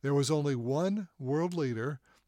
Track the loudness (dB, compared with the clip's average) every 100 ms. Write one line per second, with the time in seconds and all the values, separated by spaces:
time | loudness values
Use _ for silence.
0 | 2 2 4 2 2 0 0 0 0 0
1 | -4 _ -2 0 0 0 -2 -2 -4 -6
2 | _ _